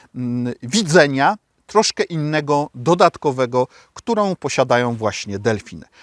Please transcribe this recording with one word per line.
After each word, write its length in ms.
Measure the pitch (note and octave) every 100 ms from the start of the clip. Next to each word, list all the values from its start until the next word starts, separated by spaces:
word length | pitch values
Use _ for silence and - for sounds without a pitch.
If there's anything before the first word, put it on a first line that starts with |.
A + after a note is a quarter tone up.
| _
mm, 400 | B2+ B2 B2 B2 -
widzenia, 760 | B2+ G#3 F3+ E3+ C#3+ C3+ D3+ G#3 _ _ _
troszkę 300 | G#3 A3 -
innego, 680 | - E3 D3+ D3+ D3 D3 D3
dodatkowego, 920 | C3 B2 F3 A3 - D3+ B2+ B2 B2+ B2+ _ _
którą 420 | - - G#3+ G3+ F3+
posiadają 600 | C#3+ - B2+ B2 B2 A#2
właśnie 420 | A2 - - G2+
delfiny. 480 | G#2 G#2+ - E2+ - _